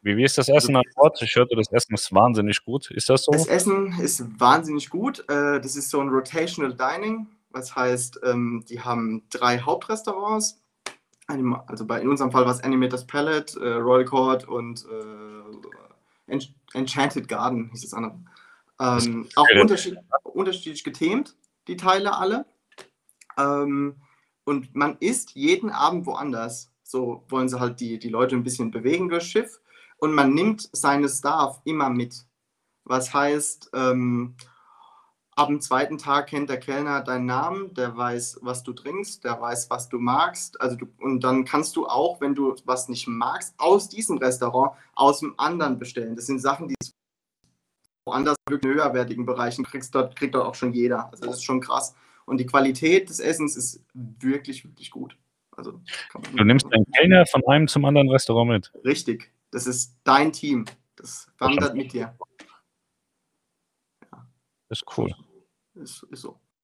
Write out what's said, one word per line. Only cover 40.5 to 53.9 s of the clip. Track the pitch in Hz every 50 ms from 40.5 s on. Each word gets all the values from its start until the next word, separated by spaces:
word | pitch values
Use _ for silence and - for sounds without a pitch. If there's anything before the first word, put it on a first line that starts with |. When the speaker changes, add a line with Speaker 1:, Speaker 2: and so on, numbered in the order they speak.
| - -
Speaker 2:
Also | - 127 123
du, | 120 123 - _ _
und | - 135 135 127 127
dann | 131 127 131 131
kannst | 131 - 147 156 - -
du | 160 -
auch, | - 120 127 147 165 - -
wenn | 143 139 139
du | 135 139 131 131 - _
was | 123 127 127 - -
nicht | 123 120 - -
magst, | 117 113 117 127 156 190 - - _ -
aus | - 165 190 202 202 -
diesem | - 214 220 - 180 -
Restaurant, | 131 127 127 123 127 120 120 127 135 143 - - - _ _
aus | - 135 143 143 -
dem | 156 147 - -
anderen | 131 151 175 170 160 143 127 113
bestellen. | - - - 123 113 113 113
Das | 113 117
sind | - 139 131
Sachen, | 127 135 139 143 170 -
die | 269 -
es | - - _ _ _ _ _ _ _ _ _ _ _ _ _ _ _ _ _ _ _ _ _ _ _ -
woanders | - 127 143 147 143 - _ -
wirklich | 143 143 135 131
in | 139 151
höherwertigen | 156 139 123 127 123 120 117 117 123 123
Bereichen | 127 123 120 120 120 - 127
kriegst, | - - 139 131 - -
dort, | 135 131 127 -
kriegt | - 147 135 -
dort | 131 113 -
auch | 127
schon | - - 123 117
jeder. | 123 120 120 120 117 113 -
Also | - 113 - 120
das | 123
ist | 123 -
schon | - 131 127
krass. | 123 - - 127 120 - _ _ _ _ _ _ _
Und | - 123 131
die | 127 127
Qualität | - 139 135 135 131 127 160 160 180 190 190 180
des | 160 -
Essens | - 147 165 160 156 143 -
ist | 123 123 - - - _ _